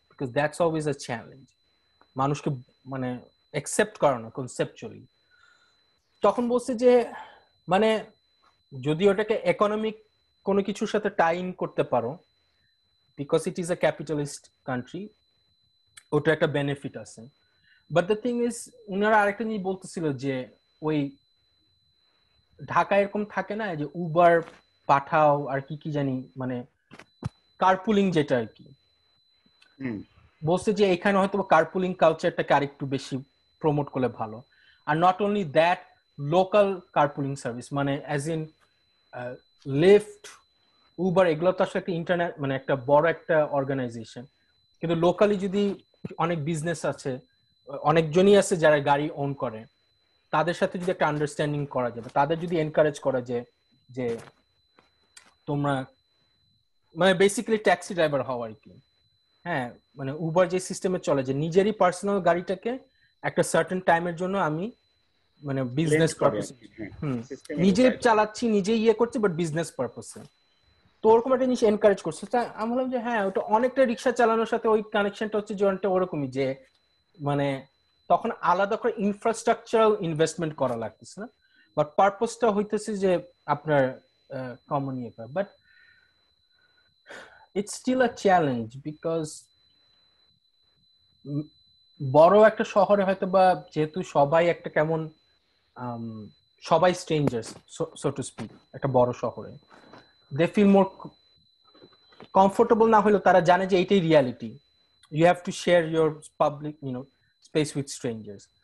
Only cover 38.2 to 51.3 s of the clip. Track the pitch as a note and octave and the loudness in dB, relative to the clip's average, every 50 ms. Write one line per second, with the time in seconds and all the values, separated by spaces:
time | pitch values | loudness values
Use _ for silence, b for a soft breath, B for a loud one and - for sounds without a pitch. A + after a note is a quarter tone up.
38.2 | C#3 D#3 E3 D#3+ D#3 D#3 _ _ _ _ _ _ _ _ _ _ _ _ - B2 | -4 -4 -6 -6 -8 -10 _ _ _ _ _ _ _ _ _ _ _ _ -14 -12
39.2 | B2 B2 B2+ - _ _ _ _ - D3 C3+ C#3 E3 F#3 G3+ G3+ G3+ - - - | -12 -12 -12 -14 _ _ _ _ -10 -4 0 2 6 6 6 6 4 0 -16 -20
40.2 | - - - - _ _ _ _ _ _ _ _ _ _ _ - F3 F#3+ F3 F#3 | -20 -20 -20 -20 _ _ _ _ _ _ _ _ _ _ _ -4 -2 0 2 4
41.2 | F#3+ F3 D#3 D3+ E3+ F#3 F3+ - G3 F#3 - G3 - - F3+ E3 E3+ - F3+ F3 | 4 2 2 0 0 0 0 0 -2 -2 -4 -6 -6 -6 -6 -4 -2 -2 -2 -2
42.2 | F3 E3+ - - C#3+ C3+ C3+ C3 - - D3+ C3 A#2+ B2+ C#3+ D3 D#3 E3 D#3+ D#3+ | -2 -4 -4 -6 -6 -4 -4 -4 -4 -4 -4 -2 0 2 4 4 4 2 0 -2
43.2 | - - E3+ D#3 D3+ C#3+ D3 C#3+ C3+ C3 C3+ C3+ B2+ A#2+ A2+ A#2+ A2 - - B2 | -2 0 2 2 2 0 0 -2 -2 -2 -4 -4 -4 -6 -8 -12 -14 -14 -16 -18
44.2 | B2 - _ _ _ _ _ _ _ _ _ _ - E3 E3+ E3 E3 F3 F3 - | -20 -20 _ _ _ _ _ _ _ _ _ _ -4 -4 -2 0 2 2 2 4
45.2 | G#3+ G#3 G#3 F#3+ F#3+ G3+ F3+ G3+ G3+ G3+ F#3 - _ _ _ _ - - F#3+ - | 2 2 2 0 -4 -4 -2 -2 -2 -2 -2 -6 _ _ _ _ -16 -12 -8 -4
46.2 | D#3 E3 F3 E3 C#3 D3+ E3+ D#3 D3 E3+ E3 - - D#3+ C3+ - - C#3+ B2+ C3 | -4 -4 -4 -4 -4 -4 -6 -4 -4 -6 -6 -4 -4 -6 -6 -6 -8 -10 -10 -10
47.2 | - _ _ _ _ _ _ _ _ - C#3 - - C#3+ D#3 E3 E3 D#3 D3 F#3 | -12 _ _ _ _ _ _ _ _ -16 -12 -4 0 2 2 2 2 2 4 4
48.2 | F#3 G3+ G#3 G3 F#3 - G#3+ E3+ D#3 D#3 D3+ D3 C#3 C#3+ C#3+ C#3+ D3 D#3 - C#3 | 6 6 6 6 6 4 2 2 4 4 4 4 4 2 2 0 0 -4 -4 -4
49.2 | C#3+ C#3 C#3 - - B2 A2 A2 A2+ - _ _ _ _ _ _ _ _ _ _ | -6 -6 -4 -6 -6 -8 -8 -10 -14 -18 _ _ _ _ _ _ _ _ _ _
50.2 | _ _ - D3+ D#3 E3 E3+ - G3+ F#3 - G3 F3 F3+ F#3 - F3+ D#3 D3 D3+ | _ _ -2 -2 0 0 -2 -2 -2 -2 -2 -4 -4 -4 -2 0 0 0 0 0
51.2 | D3+ C#3+ | -4 -4